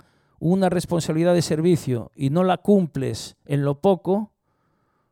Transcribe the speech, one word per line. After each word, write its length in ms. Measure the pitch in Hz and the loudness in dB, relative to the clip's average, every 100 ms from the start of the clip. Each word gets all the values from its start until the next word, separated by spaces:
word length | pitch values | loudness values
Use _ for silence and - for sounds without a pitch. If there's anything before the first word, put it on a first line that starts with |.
| _ _ _ - | _ _ _ -6
una 300 | 160 190 185 | 0 2 2
responsabilidad 640 | 175 - 170 - 160 175 | 0 -2 -4 -2 0 2
de 80 | 175 | 2
servicio 720 | - 156 175 160 139 120 90 | 0 0 2 2 0 -6 -6
y 140 | - 135 | -6 -2
no 160 | 165 | 0
la 140 | 185 175 | 0 0
cumples 800 | - 208 165 139 123 113 - - - | 2 2 2 -4 -6 -8 -12 -16 -4
en 180 | 143 | -2
lo 160 | 139 139 | -2 0
poco, 540 | 196 185 - 202 208 _ _ _ _ _ _ _ _ | 0 0 0 -4 -4 _ _ _ _ _ _ _ _